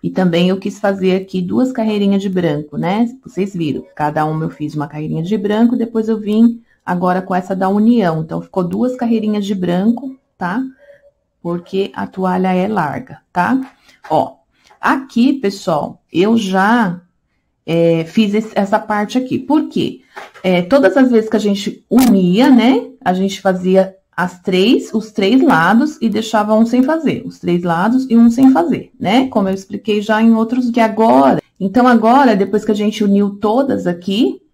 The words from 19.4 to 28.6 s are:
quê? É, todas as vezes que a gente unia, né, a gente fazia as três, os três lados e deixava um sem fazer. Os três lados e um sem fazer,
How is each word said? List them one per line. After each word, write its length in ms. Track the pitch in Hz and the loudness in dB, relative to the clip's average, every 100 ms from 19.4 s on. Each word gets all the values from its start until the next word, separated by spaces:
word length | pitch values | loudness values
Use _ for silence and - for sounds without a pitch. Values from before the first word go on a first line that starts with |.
| - 311 - | 0 -2 0
quê? 340 | - - - _ - - - | -4 -4 -6 _ -20 -20 -6
É, 200 | 190 180 | 0 0
todas 340 | 180 202 190 269 | 2 2 2 4
as 140 | 254 | 4
vezes 200 | 233 220 | 2 2
que 60 | 220 | -2
a 40 | |
gente 440 | 208 196 - - _ | 0 -2 -4 -10 _
unia, 600 | 226 254 196 180 185 285 | 2 4 4 4 4 4
né, 400 | 247 226 415 508 - | 6 4 2 -2 -8
a 80 | - | -4
gente 280 | 185 196 196 | -2 -2 -2
fazia 560 | 190 185 180 185 190 - _ - | -2 -2 2 2 2 -4 _ -6
as 240 | 180 - | -6 -6
três, 520 | - 185 202 294 - | -2 2 2 2 0
os 160 | 220 208 | -6 -6
três 320 | - 196 262 | -4 2 2
lados 560 | 302 165 170 226 302 - | 4 4 4 2 0 -2
e 80 | 226 | -4
deixava 460 | 202 220 220 208 | -4 -2 -2 0
um 100 | 220 | 2
sem 180 | 226 254 | 2 2
fazer. 400 | 262 320 285 - - | 0 0 -2 -4 -8
Os 120 | - | -10
três 260 | 175 175 | -4 -2
lados 420 | 175 165 214 262 - | -2 -2 0 0 0
e 80 | 233 | 4
um 140 | 233 | 4
sem 220 | 233 262 | 6 4
fazer, 400 | 269 | 4